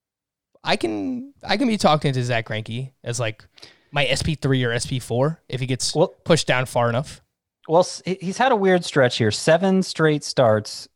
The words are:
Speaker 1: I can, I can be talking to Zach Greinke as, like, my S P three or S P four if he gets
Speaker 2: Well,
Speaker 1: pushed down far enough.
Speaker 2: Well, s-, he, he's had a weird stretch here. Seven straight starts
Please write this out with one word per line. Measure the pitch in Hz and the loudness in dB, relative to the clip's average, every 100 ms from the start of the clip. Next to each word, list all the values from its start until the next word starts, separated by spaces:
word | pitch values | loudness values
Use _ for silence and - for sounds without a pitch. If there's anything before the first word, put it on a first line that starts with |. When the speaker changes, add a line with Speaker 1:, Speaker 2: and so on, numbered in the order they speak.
| _ _ _ _ _ _ - | _ _ _ _ _ _ -4
Speaker 1:
I | 196 | -2
can, | - - 269 247 277 _ | -2 -4 -6 -6 -10 _
I | - 208 | -4 0
can | 254 | 0
be | 214 | 2
talking | 175 151 147 | 2 2 2
to | 131 | -2
Zach | 123 117 110 | -2 -2 -2
Greinke | 107 107 117 131 _ | -8 -6 -8 -10 _
as, | 120 117 | -8 -4
like, | 113 - _ _ - _ _ | -6 -6 _ _ -20 _ _
my | 143 131 | -2 0
S | 135 | 0
P | 165 151 | -2 -2
three | 139 131 | 0 0
or | 123 | 0
S | 117 - | -2 -4
P | 135 | -8
four | - 120 143 160 _ | -4 -2 -2 -2 _
if | 127 | -8
he | 127 | -4
gets | 127 - 151 | -4 -2 0
Speaker 2:
Well, | 185 | 0
Speaker 1:
pushed | - - 160 - | -2 0 2 2
down | 127 127 | 0 0
far | 123 117 | 0 0
enough. | 117 143 - _ _ _ _ - | -2 -6 -14 _ _ _ _ 0
Speaker 2:
Well, | 160 | 2
s-, | 180 - - | 2 -4 -8
he, | 185 | -6
he's | 170 190 | -8 0
had | 254 | 2
a | 233 | 4
weird | 190 185 - | 4 2 2
stretch | 147 123 - | 2 2 4
here. | 110 | 0
Seven | - - 165 190 190 | 2 2 4 4 2
straight | 180 - 156 147 | 0 0 2 2
starts | - - 120 107 107 - - | -2 2 4 4 0 -12 -16